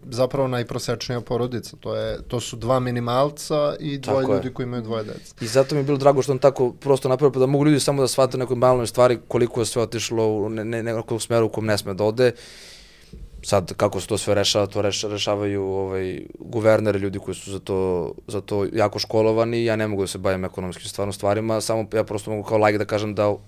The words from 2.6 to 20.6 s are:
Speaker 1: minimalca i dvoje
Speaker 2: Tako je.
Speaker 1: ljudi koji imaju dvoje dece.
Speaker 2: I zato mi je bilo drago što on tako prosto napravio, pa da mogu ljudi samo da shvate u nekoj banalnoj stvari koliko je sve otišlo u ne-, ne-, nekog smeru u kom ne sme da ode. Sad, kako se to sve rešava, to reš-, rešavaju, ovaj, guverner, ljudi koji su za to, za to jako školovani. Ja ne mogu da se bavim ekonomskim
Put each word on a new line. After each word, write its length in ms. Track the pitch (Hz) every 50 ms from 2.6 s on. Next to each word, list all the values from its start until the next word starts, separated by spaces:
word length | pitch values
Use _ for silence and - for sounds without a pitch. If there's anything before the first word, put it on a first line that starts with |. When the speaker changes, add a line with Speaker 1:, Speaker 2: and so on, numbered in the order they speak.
| 110 117 131 127
Speaker 1:
minimalca 960 | 123 123 120 120 120 120 120 127 139 147 147 151 - - 160 151 147 147 147 -
i 200 | 151 151 143 139
dvoje 240 | 135 - 139 135
Speaker 2:
Tako 100 | 131 131
je. 40 | -
Speaker 1:
ljudi 180 | 98 - 127 113
koji 100 | - 131
imaju 180 | 120 123 120 110
dvoje 200 | 110 113 113 107
dece. 300 | 107 - - - - - -
Speaker 2:
I 60 | 120 110
zato 280 | 113 135 135 135 151
mi 40 | 147
je 60 | 139
bilo 120 | 139 147 135
drago 240 | 135 143 143 135
što 100 | 123 -
on 80 | 139 131
tako 320 | - 143 131 - 131 123 104
prosto 360 | - - 139 139 131 - 139
napravio, 220 | 127 127 151 139
pa 80 | 123 131
da 60 | 127
mogu 200 | 131 143 143 147
ljudi 140 | 151 151 139
samo 220 | - - 143 139
da 60 | 135 120
shvate 300 | - - 135 123 123 131
u 20 |
nekoj 160 | 127 120 131
banalnoj 320 | 120 120 127 127 123 117 107
stvari 320 | - - 123 123 123 113 - -
koliko 320 | - 120 120 117 - 127
je 60 | 113
sve 160 | - - 123
otišlo 460 | 113 107 117 113 104 - 117 113 113 110
u 200 | 107 107 98 110
ne-, 160 | 113 110 107
ne-, 180 | 110 117 117 110
nekog 380 | 113 113 110 117 - 117 110
smeru 240 | - - 120 117 113
u 40 | 107
kom 160 | - - 107
ne 120 | 110 107 101
sme 160 | - 101 98
da 100 | 90 104
ode. 280 | 107 110 120 127 120 120 - - - - - - - - - - - - - - - - - - - - -
Sad, 320 | - - - 101 90 - 98
kako 260 | - - 104 - 98
se 80 | 90 -
to 100 | 110 98
sve 180 | - - 101
rešava, 320 | 101 101 - - 107 101 98
to 140 | - 104
reš-, 220 | 101 101 95 - -
rešavaju, 580 | 107 104 101 101 - 104 101 104 101 101 101 95
ovaj, 560 | 95 95 98 98 95 95 95 92 92 90 73 - - - -
guverner, 560 | - - 113 117 107 110 110 107 107 107 101
ljudi 240 | 98 98 98 95 98
koji 160 | 92 - 92
su 160 | - - -
za 80 | 98 95
to, 180 | - - 101 95 95 92 90 87 85 58 - - - -
za 140 | - 101
to 240 | 98 - 107 101 101 -
jako 320 | - 110 104 104 - 107
školovani. 680 | - - - 110 110 113 110 110 117 113 120 117 117
Ja 100 | 117 110
ne 120 | 110 110 107
mogu 160 | 104 98 98
da 40 | 90
se 100 | - 95
bavim 280 | 92 98 95 92 92
ekonomskim 420 | 92 - -